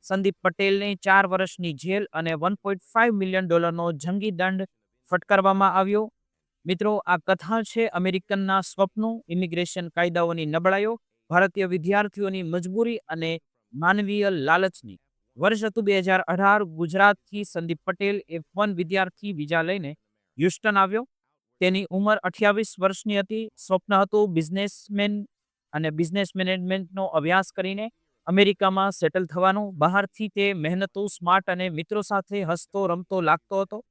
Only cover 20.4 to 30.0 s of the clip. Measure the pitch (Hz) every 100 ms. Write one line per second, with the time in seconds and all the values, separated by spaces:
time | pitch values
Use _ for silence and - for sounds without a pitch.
20.4 | 170 - 220 202 190 214 254 _ _ _
21.4 | _ _ 180 185 202 185 202 214 185 -
22.4 | 208 208 220 - 185 190 - 208 196 220
23.4 | 220 _ - 190 _ 202 196 214 208 165
24.4 | 156 185 202 - - 202 208 208 202 _
25.4 | _ _ _ 151 160 151 165 190 190 190
26.4 | 185 185 180 190 175 190 190 160 151 185
27.4 | 185 - 185 196 220 _ _ _ - 185
28.4 | 202 202 196 190 196 190 165 185 180 165
29.4 | 185 196 208 180 151 190